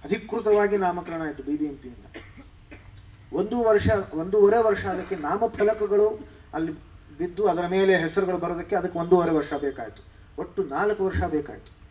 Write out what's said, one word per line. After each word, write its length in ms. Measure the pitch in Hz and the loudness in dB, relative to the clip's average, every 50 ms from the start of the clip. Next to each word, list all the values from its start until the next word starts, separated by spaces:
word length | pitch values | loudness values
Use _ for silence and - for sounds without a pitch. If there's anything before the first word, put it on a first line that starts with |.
| - | -4
ಅಧಿಕೃತವಾಗಿ 720 | 143 196 208 - - 214 233 208 214 208 208 208 202 202 | -4 -6 -6 -4 -6 -6 -2 2 4 4 4 4 4 2
ನಾಮಕರಣ 460 | 202 190 180 175 175 170 - 165 165 | 2 0 0 -2 -2 -8 -8 -8 -6
ಆಯ್ತು 200 | 160 156 143 139 | -6 -6 -8 -8
ಬಿ 140 | 131 139 147 | -6 -4 -2
ಬಿ 80 | 151 156 | -2 -2
ಎಂ 120 | 147 139 | -4 -6
ಪಿಯಿಂದ. 280 | 139 - 127 123 - - - - - - - - - - - - - - - - - - - - - - - - - - - | -10 -14 -18 -18 -18 -20 -20 -20 -20 -20 -18 -20 -20 -20 -20 -20 -20 -20 -20 -20 -20 -20 -20 -20 -20 -20 -20 -20 -20 -18 -6
ಒಂದು 280 | - 151 196 214 240 240 | -4 -4 -2 -2 -2 0
ವರ್ಷ, 280 | 233 220 214 202 - 196 220 196 190 - | 4 4 4 4 4 4 2 2 0 -4
ಒಂದೂವರೆ 500 | - 156 170 190 196 214 196 202 220 233 | -6 -6 -4 0 4 6 6 6 6 6
ವರ್ಷ 220 | 226 220 202 190 202 | 4 2 2 0 -2
ಅದಕ್ಕೆ 320 | 202 185 185 175 - 190 | -4 -4 -4 -4 -6 -6
ನಾಮಫಲಕಗಳು 1120 | 165 147 147 175 208 226 220 220 - 202 208 220 214 208 196 202 202 208 214 214 - - - - - - - - | -6 -2 -2 -2 0 -2 -2 0 2 2 2 2 0 0 2 4 4 4 4 2 -4 -12 -18 -20 -20 -20 -10 -6
ಅಲ್ಲಿ 180 | 156 165 156 151 - - - - - - - - - | -6 -4 -4 -6 -10 -16 -20 -20 -20 -20 -20 -8 -8
ಬಿದ್ದು 280 | 175 175 - 196 214 | -8 -6 -2 0 0
ಅದರ 200 | 196 165 170 175 | 0 2 0 -2
ಮೇಲೆ 300 | 175 185 190 196 190 185 | 0 2 2 4 4 4
ಹೆಸರುಗಳು 420 | 170 160 156 - 196 190 180 180 170 | 4 2 0 0 -2 0 0 -2 -4
ಬರೋದಕ್ಕೆ 380 | 170 170 175 170 170 - 202 | -4 -4 -6 -6 -6 -2 -2
ಅದಕ್ಕೆ 220 | 180 175 180 - 170 | -2 -2 -2 -4 -4
ಒಂದೂವರೆ 320 | 170 175 185 180 170 165 | 2 4 4 4 6 2
ವರ್ಷ 220 | 160 151 139 - | 2 0 0 -2
ಬೇಕಾಯ್ತು. 500 | 151 143 147 139 131 127 117 107 - - - - - - - - - - | -6 -4 -4 -4 -6 -6 -12 -14 -14 -20 -20 -20 -20 -20 -20 -16 -12 -12
ಒಟ್ಟು 240 | - - - 202 | -12 -8 -6 -6
ನಾಲ್ಕು 420 | 190 147 135 156 190 208 214 208 190 | -6 -4 -2 -2 0 0 0 0 -2
ವರ್ಷ 180 | 185 - - | -2 0 -2
ಬೇಕಾಯ್ತು. 600 | 185 170 156 151 147 - - - - - - - - - | -2 0 -2 -4 -4 -6 -14 -18 -20 -20 -20 -20 -20 -20